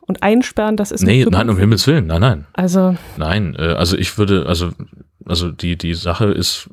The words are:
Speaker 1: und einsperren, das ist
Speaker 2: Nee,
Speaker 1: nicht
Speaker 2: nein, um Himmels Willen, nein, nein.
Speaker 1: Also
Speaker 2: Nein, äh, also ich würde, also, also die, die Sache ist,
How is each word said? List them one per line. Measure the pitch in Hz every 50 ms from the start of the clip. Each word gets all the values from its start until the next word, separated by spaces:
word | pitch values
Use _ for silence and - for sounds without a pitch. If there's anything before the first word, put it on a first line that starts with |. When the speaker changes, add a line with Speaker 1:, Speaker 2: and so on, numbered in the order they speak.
| _
Speaker 1:
und | - 190 - -
einsperren, | 202 214 247 254 - - - 214 214 214
das | 208 202 - -
ist | - 95
Speaker 2:
Nee, | 92 110 131
Speaker 1:
nicht | 123 -
Speaker 2:
nein, | - 98 110 117
um | 104 87
Himmels | 98 104 113 98 -
Willen, | 139 156 156 98
nein, | 78 80 85
nein. | 101 131 104 73 73 - -
Speaker 1:
Also | - 180 185 175 190 185 185 180 170 - - -
Speaker 2:
Nein, | - 78 78 - 214 202 - - -
äh, | 78 82 82
also | - 87 85 92
ich | - 92 - - -
würde, | 104 98 101 92 71
also, | - 87 82 87 87 - - - - - - - - _ _ -
also | - 90 87 90 85
die, | 80 - - 87 87
die | 85 - 85 85
Sache | 85 - 87 87 - 113
ist, | 104 - - 90 - - - - -